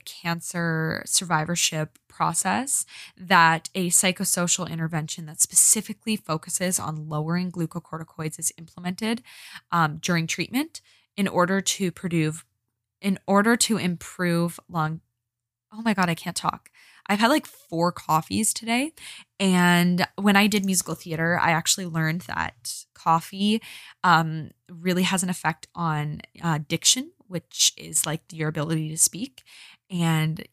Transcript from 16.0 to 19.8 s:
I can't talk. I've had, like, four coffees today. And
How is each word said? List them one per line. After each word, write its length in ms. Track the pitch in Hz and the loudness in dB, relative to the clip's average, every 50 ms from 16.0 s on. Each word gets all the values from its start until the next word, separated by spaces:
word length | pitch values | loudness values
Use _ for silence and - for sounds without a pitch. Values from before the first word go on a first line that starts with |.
| 185 175 | 2 0
I 80 | 165 | 0
can't 220 | - - 175 175 - | -2 -4 -6 -8 -2
talk. 320 | - 160 - - - - _ _ - - - - _ - | -2 -2 -4 -4 -12 -20 _ _ -20 -20 -20 -20 _ -2
I've 120 | 202 202 | 0 2
had, 100 | 226 233 | 4 4
like, 160 | 294 302 - | 4 2 0
four 460 | - - - - _ 170 165 170 175 | -4 -14 -20 -18 _ -2 0 0 0
coffees 640 | 170 - - - 156 156 160 - 190 202 220 - - | 0 -4 -2 2 2 2 2 2 -2 0 0 0 -2
today. 400 | - 226 226 233 247 277 311 - - - - - - - _ _ _ | -4 -4 -2 -2 0 -2 -2 -6 -12 -18 -18 -18 -18 -20 _ _ _
And 680 | 202 190 185 180 175 175 175 175 | 2 4 4 6 6 6 6 6